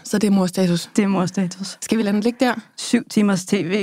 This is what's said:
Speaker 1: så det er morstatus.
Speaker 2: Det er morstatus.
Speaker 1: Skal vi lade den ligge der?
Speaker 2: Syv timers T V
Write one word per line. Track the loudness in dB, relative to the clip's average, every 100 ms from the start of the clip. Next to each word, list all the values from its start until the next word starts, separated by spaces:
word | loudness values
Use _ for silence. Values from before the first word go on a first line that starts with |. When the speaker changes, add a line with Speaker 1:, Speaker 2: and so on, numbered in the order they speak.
Speaker 1:
så | -2 0
det | 2
er |
morstatus. | 4 2 2 0 0 -2 0
Speaker 2:
Det |
er | 0
morstatus. | 2 0 -2 -4 -6 -12 -8
Speaker 1:
Skal | -4 -2
vi |
lade | 0
den | 0
ligge | 0 0 0
der? | -2 -8 -14
Speaker 2:
Syv | -2 -2 0
timers | 0 2 0 0
T |
V | -2 0 -2